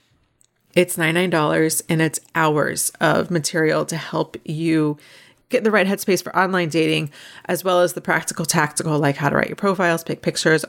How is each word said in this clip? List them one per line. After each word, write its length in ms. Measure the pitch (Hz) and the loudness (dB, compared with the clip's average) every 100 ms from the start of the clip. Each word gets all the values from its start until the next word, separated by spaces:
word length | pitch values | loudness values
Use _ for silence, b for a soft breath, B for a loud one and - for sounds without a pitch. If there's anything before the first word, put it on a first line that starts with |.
| _ _ _ _ _ _ _ - | _ _ _ _ _ _ _ 0
It's 220 | 175 - | 0 0
ninety-nine 320 | 160 165 185 | 0 2 2
dollars, 520 | 165 151 160 160 - - | 2 2 2 0 0 -2
and 140 | 165 | 0
it's 180 | 160 - _ 165 | 0 -2 _ 0
hours 560 | 156 151 - - - - | 2 2 0 -2 -6 0
of 320 | 160 160 165 | 0 2 0
material 540 | 170 147 170 156 156 147 | -2 -2 0 0 0 -2
to 100 | 165 | -6
help 400 | - 156 160 - | -6 -4 -4 -8
you 540 | - 151 165 160 151 147 B B B B - | -10 -4 0 2 0 -4 B B B B -4
get 100 | 247 | 0
in 60 | 214 | 2
the 60 | |
right 140 | 208 190 | 2 2
headspace 380 | 196 - 180 | 0 0 -2
for 120 | - 175 | 0 -2
online 320 | 185 190 170 | 0 0 0
dating, 440 | 160 160 156 151 B B B B | 0 0 0 -4 B B B B
as 180 | 175 | -4
well 180 | 185 180 | 0 2
as 120 | 180 | 2
the 80 | 175 | 0
practical, 420 | - 160 - - | -2 -2 -2 -6
tactical, 540 | 160 165 147 - 170 147 | -2 0 0 -2 -2 0
like 200 | 143 143 | 0 0
how 120 | 143 | 0
to 60 | - | 0
write 140 | - | -2
your 60 | - | -2
profiles, 480 | 196 190 175 165 | -2 0 0 0
pick 200 | - 151 | -4 -6
pictures, 400 | - 156 170 156 | -4 -2 2 2